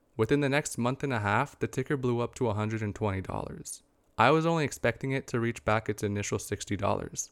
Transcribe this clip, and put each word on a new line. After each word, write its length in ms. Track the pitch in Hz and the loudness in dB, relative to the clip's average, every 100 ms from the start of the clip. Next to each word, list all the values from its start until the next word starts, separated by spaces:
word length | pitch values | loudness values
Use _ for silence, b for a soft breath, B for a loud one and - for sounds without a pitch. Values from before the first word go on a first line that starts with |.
| _ - | _ -2
Within 240 | 110 143 | 2 2
the 80 | 143 | 4
next 280 | 143 - - | 2 0 -2
month 280 | 120 135 | -2 -2
and 80 | 143 | -2
a 80 | 120 | 0
half, 360 | 104 104 143 - | 2 2 0 -4
the 80 | 117 | -4
ticker 280 | - 131 147 | -4 -2 -2
blew 240 | 123 117 | 0 0
up 140 | 120 | -2
to 140 | - 123 | 0 0
a 60 | |
hundred 280 | 104 107 110 | 0 -2 -2
and 140 | 107 95 | -4 -2
twenty 240 | 107 95 | -2 -2
dollars. 640 | 92 - - - - - _ _ _ - | -4 -6 -6 -10 -14 -16 _ _ _ 4
I 140 | 117 | 6
was 120 | 160 | 6
only 200 | 165 165 | 4 2
expecting 480 | 143 - 120 - 135 | 0 0 0 0 -2
it 160 | 135 - | -4 -2
to 100 | 120 | 0
reach 260 | 117 117 | 0 0
back 240 | - 107 110 | 0 2 0
its 140 | 107 | -2
initial 380 | 104 101 101 104 | -2 -2 -2 -4
sixty 360 | - 104 - 101 | -4 -6 -4 0
dollars. 540 | 101 104 - - - | 0 0 -2 -8 -12